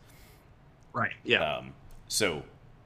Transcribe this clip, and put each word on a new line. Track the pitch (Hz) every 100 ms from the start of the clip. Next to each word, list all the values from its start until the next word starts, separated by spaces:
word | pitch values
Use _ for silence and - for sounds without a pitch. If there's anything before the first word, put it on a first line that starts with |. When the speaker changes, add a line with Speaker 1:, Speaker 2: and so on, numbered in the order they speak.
| - - - - - - - - -
Speaker 1:
Right, | 120 104 -
yeah. | 120 107 78 64
Speaker 2:
Um, | 65 - - - -
so | - 101 73 - - - -